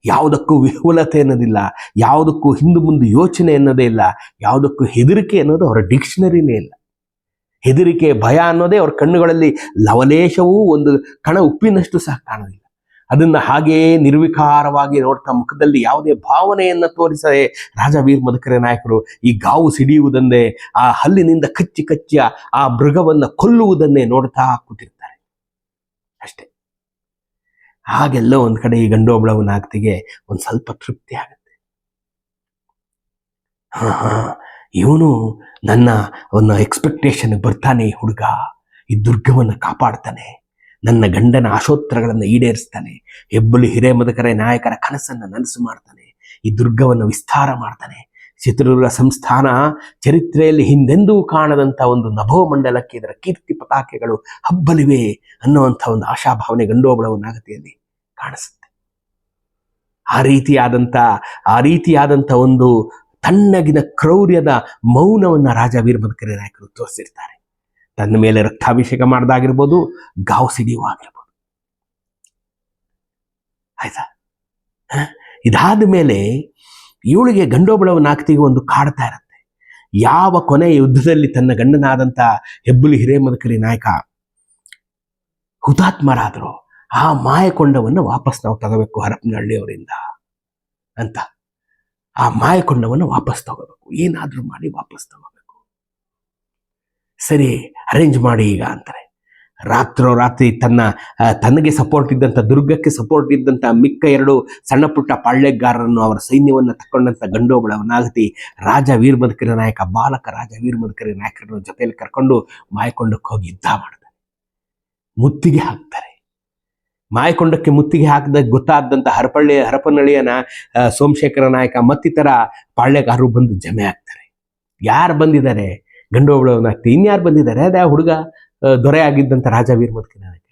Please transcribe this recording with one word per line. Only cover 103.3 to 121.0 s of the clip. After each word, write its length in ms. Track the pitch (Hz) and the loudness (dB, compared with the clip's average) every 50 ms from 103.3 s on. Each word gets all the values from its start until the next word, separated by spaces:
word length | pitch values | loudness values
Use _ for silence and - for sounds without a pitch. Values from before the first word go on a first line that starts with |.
| 143 | -2
ಇದ್ದಂಥ 320 | 135 127 135 131 120 - 117 | -2 0 -2 -2 -2 -2 0
ಮಿಕ್ಕ 340 | 117 117 127 143 - - - | 2 2 2 2 0 0 0
ಎರಡು 420 | 143 139 139 135 139 139 127 - - - - _ - | 2 2 2 2 2 2 0 0 -6 -18 -20 _ -2
ಸಣ್ಣ 160 | 139 135 151 | 0 2 2
ಪುಟ್ಟ 260 | 151 151 147 143 147 | 2 0 -4 -4 -4
ಪಾಳ್ಯಗಾರರನ್ನು, 920 | 135 - - 117 123 135 139 139 123 110 123 123 120 117 117 117 120 113 | -6 -4 -2 -2 0 2 2 2 0 0 -2 -2 -2 -2 -2 -2 0 0
ಅವರ 160 | 110 110 110 | 0 0 -2
ಸೈನ್ಯವನ್ನ 540 | 104 - - 127 139 143 143 135 131 127 120 | -4 -4 -2 0 2 2 4 2 2 0 -2
ತಕ್ಕೊಂಡಂಥ 520 | 120 _ - _ - 127 123 123 113 _ 113 | -4 _ -12 _ -2 -2 0 -2 -2 _ -8
ಗಂಡೋಬಳವ 580 | 98 95 110 120 120 131 123 113 107 110 107 104 | -6 -4 -2 0 2 2 0 0 -2 -6 -6 -6
ನಾಗತಿ 720 | 113 120 123 120 113 - 113 110 104 - - - - _ - | -4 -2 -2 -4 -4 -2 -4 -4 -4 -4 -12 -20 -20 _ -8
ರಾಜ 320 | 101 104 - 143 139 131 135 | -4 -2 -2 0 0 0 2
ವೀರಮದಕರಿ 540 | 110 117 139 131 120 127 120 110 - - 110 | 2 4 2 2 2 0 -2 -2 -4 -6 -4
ನಾಯಕ, 320 | 113 113 113 110 110 - | -2 -2 -2 -4 -4 -6
ಬಾಲಕ 460 | 95 87 98 113 113 139 131 123 - | -8 -4 -4 -2 -2 -2 -4 -6 -10
ರಾಜ 220 | 110 98 - - 104 110 110 | -14 -14 -14 -16 -16 -14 -8
ವೀರಮದಕರಿ 520 | 117 123 120 113 113 107 - - 113 107 101 | -8 -6 -6 -6 -8 -10 -12 -12 -12 -12 -12
ನಾಯಕರನ್ನು 460 | 95 104 110 _ - - 107 110 104 | -10 -14 -14 _ -16 -20 -16 -16 -16
ಜೊತೆಯಲ್ಲಿ 380 | 98 - - _ 123 113 113 | -16 -18 -10 _ -8 -8 -8
ಕರ್ಕೊಂಡು 500 | - - - - 135 131 131 131 113 - _ - - _ _ 98 | -12 -18 -12 -4 -2 0 2 0 0 -2 _ -20 -20 _ _ -8
ಮಾಯಕೊಂಡಕ್ಕೆ 600 | 98 - - - - 120 110 107 - _ - 117 | -8 -8 -8 -6 -6 -4 -4 -4 -6 _ -8 -8
ಹೋಗಿ 160 | 107 92 85 | -8 -8 -10
ಯುದ್ಧ 180 | 90 - - - | -16 -10 -6 -6
ಮಾಡ್ತಾರೆ, 440 | - - - - - _ _ _ _ _ _ _ _ _ _ _ _ _ _ _ _ _ _ _ _ _ _ _ _ 113 | -6 -6 -8 -16 -20 _ _ _ _ _ _ _ _ _ _ _ _ _ _ _ _ _ _ _ _ _ _ _ _ -2
ಮುತ್ತಿಗೆ 380 | 120 143 147 - - 170 143 | -2 -2 -2 0 0 0 0
ಹಾಕ್ತಾರೆ. 540 | 147 - - - - _ _ - - - - _ _ _ _ _ _ _ _ _ _ _ _ _ _ _ _ _ _ _ _ 107 | 2 -2 -4 -10 -12 _ _ -16 -16 -16 -18 _ _ _ _ _ _ _ _ _ _ _ _ _ _ _ _ _ _ _ _ -4
ಮಾಯಕೊಂಡಕ್ಕೆ 580 | 117 135 170 170 170 175 160 165 165 - 156 | -2 0 0 0 0 0 0 0 0 0 2
ಮುತ್ತಿಗೆ 340 | 143 147 147 147 - 160 156 | 2 2 2 0 0 0 2
ಹಾಕಿದಾಗ 440 | 151 143 143 139 143 139 147 139 117 | 2 2 0 0 0 0 0 2 2
ಗೊತ್ತಾದಂಥ 580 | 117 - - - 156 147 135 123 135 135 135 135 | 0 0 0 2 0 0 0 0 -4 -2 -2 -2
ಹರಪಳ್ಳಿ, 520 | - - - - - 147 151 147 143 139 127 | -2 -2 -2 -2 0 2 2 4 2 2 0
ಹರಪನಹಳ್ಳಿಯನ, 680 | 113 135 139 - 156 147 147 143 143 143 139 127 123 123 127 127 - - - - _ _ | 0 -4 -2 0 0 0 2 2 2 2 2 0 -2 -2 -4 -6 -8 -16 -20 -20 _ _
ಆ, 140 | 117 123 117 | 0 0 0
ಸೋಮಶೇಖರ 580 | 107 - | 0 0